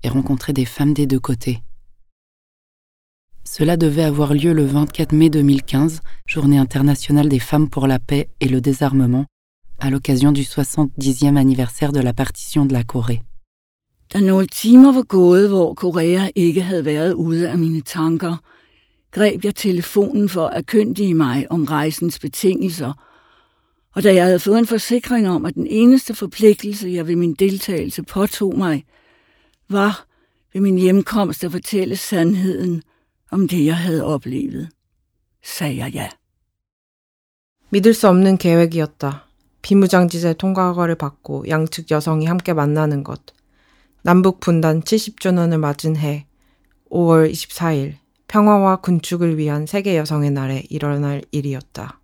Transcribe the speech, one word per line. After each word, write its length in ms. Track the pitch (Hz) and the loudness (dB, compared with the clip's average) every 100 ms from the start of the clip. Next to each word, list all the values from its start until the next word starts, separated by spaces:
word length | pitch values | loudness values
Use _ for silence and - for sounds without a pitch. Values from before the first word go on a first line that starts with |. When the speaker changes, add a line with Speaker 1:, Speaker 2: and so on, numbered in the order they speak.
Speaker 1:
et 60 | 127 | -2
rencontrer 440 | 127 131 135 - | -2 0 -2 -2
des 120 | 139 | -2
femmes 300 | 123 - 143 | -4 0 0
des 120 | 147 143 | 0 0
deux 140 | 131 | 0
côtés. 380 | - 123 - 120 - - - - _ _ _ _ _ _ _ _ _ _ _ _ _ - | -2 -4 -4 -6 -8 -14 -18 -20 _ _ _ _ _ _ _ _ _ _ _ _ _ -18
Cela 320 | - - 156 170 | -16 -2 0 2
devait 280 | 165 147 | 2 2
avoir 300 | 160 143 147 | 0 0 0
lieu 180 | 147 160 | 2 2
le 120 | 160 | 2
vingt-quatre 480 | 139 143 147 - 160 | 2 0 -2 -2 0
mai 180 | 151 160 | 4 4
deux 120 | 151 | 4
mille 200 | 143 139 | 2 2
quinze, 380 | - 135 156 160 - - - | 0 0 0 -2 -8 -8 -8
journée 320 | - 139 143 | -2 2 4
internationale 720 | 131 139 143 139 - 147 147 | 2 2 2 0 0 2 2
des 120 | 135 | 0
femmes 280 | - 151 147 | 0 0 0
pour 180 | 143 135 | 0 0
la 120 | 131 | 0
paix 300 | - 143 151 - | 0 -4 -4 -4
et 80 | 135 | -2
le 120 | 127 | 0
désarmement, 680 | 127 135 143 135 123 123 143 _ _ _ - - | 0 0 0 2 2 0 -4 _ _ _ -16 -8
à 120 | 139 | -4
l'occasion 400 | 139 135 131 143 | -4 0 2 4
du 120 | 143 | 2
soixante-dixième 920 | 135 - 135 - 143 - 135 127 143 143 | -2 -4 -4 0 -2 -2 -4 0 2 4
anniversaire 560 | 135 131 123 - 147 | 4 2 -2 -2 -2
de 80 | 143 | 0
la 120 | 127 | -2
partition 540 | 117 131 - - 156 139 | -2 -4 -6 -6 -2 0
de 60 | |
la 100 | 127 | 0
Corée. 400 | 117 127 117 117 - - _ _ _ _ _ _ _ | -2 -4 -2 -4 -6 -14 _ _ _ _ _ _ _
Speaker 2:
Da 80 | 196 | 0
nogle 260 | 190 190 190 | 2 2 0
timer 460 | - 220 247 277 | -2 8 10 10
var 100 | 262 | 8
gået, 460 | - 190 180 180 202 | 2 4 6 6 4
hvor 260 | 196 165 | 2 0
Korea 540 | - 180 175 165 180 196 | -2 -4 0 0 0 0
ikke 280 | - 170 165 | 0 2 0
havde 220 | 180 185 | -2 -4
været 280 | 147 151 165 | -2 -2 -2
ude 360 | 180 165 165 175 | -2 -2 -2 -2
af 100 | 175 | -2
mine 220 | 165 160 | -2 -2
tanker, 560 | - 180 160 165 180 165 _ _ _ _ _ _ _ | -6 -4 -2 0 -2 -6 _ _ _ _ _ _ _
greb 320 | - 208 - | 0 0 0
jeg 100 | 202 | -4
telefonen 760 | 202 208 180 175 208 202 285 202 | -4 -2 -2 -2 -2 0 0 -2
for 180 | 180 160 | -2 -4
at 200 | - 156 | -4 -2
kyndige 480 | 226 214 180 202 | 0 0 -2 0
mig 320 | 160 147 127 - | 2 2 0 -2
om 140 | 175 | -2
rejsens 540 | 147 151 156 151 170 - | -2 -2 -2 -4 -6 -6
betingelser, 760 | 120 - 196 190 190 165 131 147 _ _ _ _ _ _ _ _ _ | -10 -2 0 0 -4 -6 -8 -8 _ _ _ _ _ _ _ _ _
og 80 | - | 0
da 120 | 208 | 4
jeg 100 | 190 | 6
havde 140 | 180 180 | 4 2
fået 200 | 196 220 | 2 2
en 80 | 226 | 2
forsikring 640 | 226 - 240 - 247 202 | -2 -2 -4 0 0 0
om, 160 | 170 | 0
at 100 | 151 | -4
den 120 | - - | -6 -4
eneste 480 | 220 240 262 - | 4 6 6 2
forpligtelse, 760 | 226 190 - 214 208 208 208 196 | -10 -10 2 4 4 -2 -8 -6
jeg 180 | 180 165 | -6 -2
ved 100 | 175 | -2
min 180 | 175 | -2
deltagelse 680 | 156 196 190 - 175 - - | 0 0 0 -6 -6 -6 -8
påtog 560 | - - 208 - 196 180 | -8 -4 -4 -2 -4 -2
mig, 260 | 190 147 - _ _ _ _ _ _ _ _ | -2 -4 -6 _ _ _ _ _ _ _ _
var 360 | 196 202 196 - _ _ _ _ | -2 -2 -2 -14 _ _ _ _
ved 80 | 185 | -2
min 180 | 196 185 | 0 2
hjemkomst 680 | 185 190 - 220 190 156 | 4 2 2 -2 -2 -4
at 80 | 175 | -8
fortælle 440 | 175 - 202 185 190 | -8 -6 -4 -4 -6
sandheden 880 | - 190 165 196 190 185 180 170 - _ _ _ _ | -4 0 0 0 -2 -2 -4 -6 -8 _ _ _ _
om 180 | 185 190 | -2 0
det, 160 | 175 147 | 2 0
jeg 100 | 170 | 0
havde 280 | 175 160 | -2 -2
oplevet, 640 | - 147 127 131 - 131 165 _ _ _ _ _ _ _ | -2 -6 -6 -8 -6 -8 -12 _ _ _ _ _ _ _
sagde 360 | - - 156 131 | -18 -8 -8 -6
jeg 160 | 123 | -8
ja. 140 | - - - _ _ _ _ _ _ _ _ _ _ _ _ _ _ _ | -10 -12 -14 _ _ _ _ _ _ _ _ _ _ _ _ _ _ _
Speaker 3:
믿을 240 | 202 202 | 2 4
수 140 | 226 208 | 4 4
없는 280 | 180 190 190 | 6 4 4
계획이었다. 880 | 175 165 170 165 151 _ 143 143 _ _ _ _ | 2 4 2 0 -6 _ -8 -8 _ _ _ _
비무장지대 720 | - 202 190 185 175 170 170 | 0 4 4 4 2 0 -4
통과 360 | 165 190 190 185 | -2 -2 0 -2
허가를 260 | 175 170 165 | 0 -2 -2
받고 520 | 143 - - 143 - | -6 -10 -12 -10 -4
양측 420 | 160 160 - 160 | -2 -2 -6 -4
여성이 360 | 151 151 156 160 | -4 -2 -2 -2
함께 260 | 175 175 | -4 -2
만나는 520 | 165 147 151 156 147 | -2 0 0 -2 -2
것. 160 | 139 - _ _ _ _ _ _ _ _ | -8 -14 _ _ _ _ _ _ _ _
남북 380 | - 180 185 185 | 2 4 4 0
분단 420 | - 170 160 160 | -2 0 2 0
칠십 380 | 160 220 214 - | 0 -2 -2 -6
주년을 380 | 190 180 170 160 | -2 0 0 0
맞은 380 | 147 143 160 156 | -2 -4 -4 -4
해 300 | 151 147 143 _ _ _ _ _ _ | -4 -6 -10 _ _ _ _ _ _
오월 440 | - 170 160 156 | -2 2 4 4
이십사 420 | 165 - - 170 | 0 -12 -6 -4
일, 240 | 151 139 147 _ _ _ | -2 -4 -10 _ _ _
평화와 500 | 214 208 208 196 190 | 2 4 4 2 0
군축을 600 | - 175 - 175 170 156 | 0 -2 -2 -4 -2 -2
위한 280 | 151 147 151 | -2 -4 -4
세계 300 | 202 196 170 | -6 -2 -2
여성의 340 | 151 151 147 | -2 -2 -2
날에 320 | 143 135 135 - | -2 -4 -6 -8
일어날 520 | 151 147 143 143 143 - | -8 -6 -4 -4 -6 -8
일이었다. 720 | 151 143 135 - - 117 - | -8 -6 -8 -12 -16 -16 -16